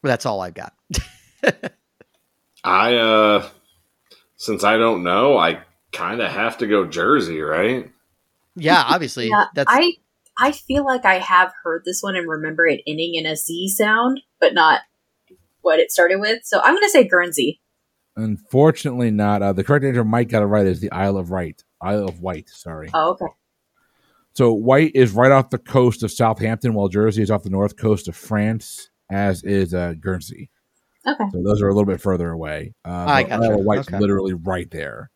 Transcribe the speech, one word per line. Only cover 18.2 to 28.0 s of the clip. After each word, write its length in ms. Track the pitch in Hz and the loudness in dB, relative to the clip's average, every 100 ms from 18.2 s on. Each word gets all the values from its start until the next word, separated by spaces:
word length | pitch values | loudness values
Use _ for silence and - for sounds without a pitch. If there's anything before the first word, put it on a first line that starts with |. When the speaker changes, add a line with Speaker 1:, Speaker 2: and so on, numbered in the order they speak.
| 110 101 _ 131 151 156 147 123 120 | -6 -6 _ 4 4 4 -4 -2 0
Speaker 4:
not. 300 | 104 104 104 | 2 2 2
Uh, 100 | 98 | 0
the 100 | 92 | 0
correct 200 | 98 143 | 0 0
answer 200 | 135 123 110 | 2 0 0
Mike 240 | 113 120 | 0 0
got 120 | 113 | 0
it 20 | 104 | 2
right 200 | 104 98 | 2 2
is 140 | 85 | 0
the 120 | 101 | -6
Isle 260 | 85 98 98 | -2 -2 -2
of 120 | 87 | -4
Wight. 340 | 92 85 - _ _ | -6 -6 -10 _ _
Isle 260 | 90 104 95 | -4 -4 -4
of 140 | 82 | -8
Wight, 260 | 92 80 73 | -10 -10 -12
sorry. 400 | - - 80 78 | -20 -16 -14 -6
Speaker 3:
Oh, 180 | 160 156 | -2 -2
okay. 140 | 185 170 _ _ _ _ _ _ _ _ _ _ | -2 -8 _ _ _ _ _ _ _ _ _ _
Speaker 4:
So 200 | - 123 | 0 2
Wight 380 | 110 117 135 160 139 | 2 4 4 4 4
is 160 | 123 | 4
right 200 | 98 127 | 6 6
off 180 | 135 131 | 6 2
the 80 | 123 | -6
coast 440 | - 135 123 113 | -2 2 2 0
of 80 | 107 | -6
Southampton, 640 | - 113 110 110 113 123 | 0 0 0 -4 -2 -2
while 140 | 107 98 | 0 0
Jersey 340 | 98 110 104 | 2 0 0
is 80 | 104 | 0
off 120 | 107 | -2
the 60 | 98 | -2
north 260 | 95 101 - | -2 -2 -2
coast 300 | 113 104 | -2 -2